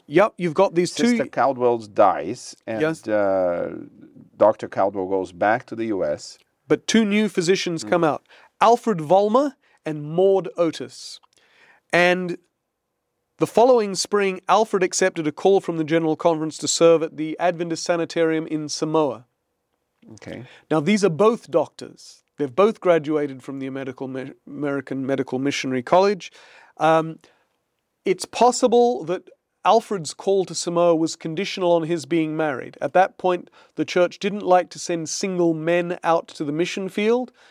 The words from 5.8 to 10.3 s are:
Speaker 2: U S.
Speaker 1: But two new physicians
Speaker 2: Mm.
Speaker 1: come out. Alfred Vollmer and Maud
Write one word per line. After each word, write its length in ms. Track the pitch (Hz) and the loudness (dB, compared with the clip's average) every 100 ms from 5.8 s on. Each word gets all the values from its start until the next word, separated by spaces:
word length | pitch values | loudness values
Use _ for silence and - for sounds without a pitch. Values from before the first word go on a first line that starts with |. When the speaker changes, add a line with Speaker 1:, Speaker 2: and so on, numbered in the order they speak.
| 113 | -6
Speaker 2:
U 180 | 98 78 | -4 -4
S. 320 | 76 - - _ _ _ | -6 -10 -20 _ _ _
Speaker 1:
But 200 | 151 - | -2 2
two 160 | 220 | 2
new 240 | 214 208 214 | 2 0 0
physicians 560 | - 165 190 180 165 | -2 0 0 0 -6
Speaker 2:
Mm. 60 | 104 | -2
Speaker 1:
come 140 | 175 | 0
out. 220 | 160 135 - _ _ _ | 2 -2 -8 _ _ _
Alfred 380 | 208 233 240 180 | 4 4 2 -2
Vollmer 560 | 151 185 208 233 294 - _ _ 156 | 2 2 4 2 2 -4 _ _ -10
and 180 | 156 | -8
Maud 440 | 147 165 196 | -4 2 4